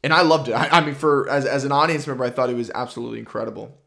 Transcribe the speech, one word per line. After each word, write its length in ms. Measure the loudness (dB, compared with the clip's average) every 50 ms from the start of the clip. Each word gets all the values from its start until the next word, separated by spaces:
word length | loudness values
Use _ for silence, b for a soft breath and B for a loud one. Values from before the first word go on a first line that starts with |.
| 2
And 80 | 4
I 120 | 4 4 6
loved 240 | 6 4 2 2
it. 60 | -2 0
I, 160 | 0 2 4
I 120 | 4 4 4
mean, 120 | 2 -4
for, 340 | -2 0 2 2 2 2 0
as, 160 | 0 0 0
as 200 | 0 -2 -2 0
an 60 | 0
audience 360 | 2 2 2 2 2 -2 -4
member, 160 | -6 -6 -4 -4
I 80 | -4
thought 180 | 0 0 -2 0
it 60 | 0
was 160 | -4 -4 -6 -6
absolutely 460 | -8 -8 -8 -8 -10 -10 -10 -10 -10
incredible. 580 | -12 -10 -8 -8 -6 -6 -8 -12 -14 -16 -18 _ _